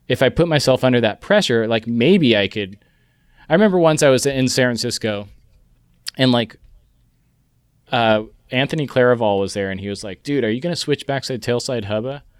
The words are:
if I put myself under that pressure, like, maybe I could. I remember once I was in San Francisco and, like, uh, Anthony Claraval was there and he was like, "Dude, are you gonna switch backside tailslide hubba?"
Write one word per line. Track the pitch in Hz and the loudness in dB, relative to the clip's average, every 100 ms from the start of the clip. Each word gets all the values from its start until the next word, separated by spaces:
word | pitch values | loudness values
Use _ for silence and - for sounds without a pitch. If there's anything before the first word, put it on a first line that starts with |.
| - | -4
if | 165 | 0
I | 127 | 2
put | - 175 | 2 0
myself | 151 131 127 | 2 2 2
under | 127 123 | 2 2
that | 110 101 | 0 -2
pressure, | - 202 - 117 110 | 0 0 2 0 0
like, | 113 120 | -2 -2
maybe | 117 131 196 135 107 | 0 4 4 4 2
I | 98 | 0
could. | 110 98 101 _ _ _ _ _ _ - | -4 -10 -12 _ _ _ _ _ _ -2
I | |
remember | 165 214 180 | 2 4 4
once | 165 151 | 2 4
I | 147 | 4
was | 127 143 | 4 2
in | 135 127 | 0 0
San | 139 123 | 2 0
Francisco | 117 120 - 113 101 104 - _ _ _ _ _ _ - - | 0 -4 -4 -4 -6 -10 -20 _ _ _ _ _ _ -12 0
and, | 131 | 2
like, | 120 110 - - - _ _ _ _ _ _ _ _ _ _ - | 2 -2 -10 -20 -20 _ _ _ _ _ _ _ _ _ _ -6
uh, | 127 113 107 107 _ - | 0 2 0 -2 _ -6
Anthony | 127 139 156 139 | -4 -2 -4 -2
Claraval | 131 123 120 110 101 | 2 2 2 0 0
was | 98 | -2
there | 104 98 | -4 -6
and | 95 | -6
he | 98 | -8
was | 101 | -10
like, | 107 92 | -12 -14
"Dude, | - 143 | -6 -2
are | 113 | -2
you | 120 | -2
gonna | 175 165 | -6 -6
switch | - 143 - | -4 -6 -4
backside | 139 - 127 | -6 -6 -8
tailslide | 120 120 - 120 104 | -4 -4 -4 -6 -4
hubba?" | 107 123 143 _ | -6 -6 -10 _